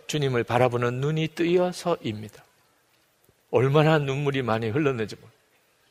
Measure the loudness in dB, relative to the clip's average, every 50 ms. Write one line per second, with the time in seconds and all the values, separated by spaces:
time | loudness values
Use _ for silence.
0 | -10 -6 -4 -2 0 0 0 0 0 0 2 2 4 2 2 0 -2 -2 -2 -2
1 | -2 -2 -2 -2 -4 -4 -4 -2 -2 0 2 2 0 0 -4 -4 -2 -2 -2 -2
2 | -4 -8 -8 -8 -12 -16 -18 -20 -20 _ _ _ _ _ _ _ _ _ _ _
3 | _ _ _ _ _ _ _ _ _ 0 2 2 2 4 4 4 4 4 4 2
4 | 0 -2 -2 -2 -2 -2 -2 -2 0 0 -2 -2 -2 -2 -2 0 0 0 0 -2
5 | -6 -6 -8 -16 -18 -20 _ _ _ _ _ _ _ _ _ _ _ _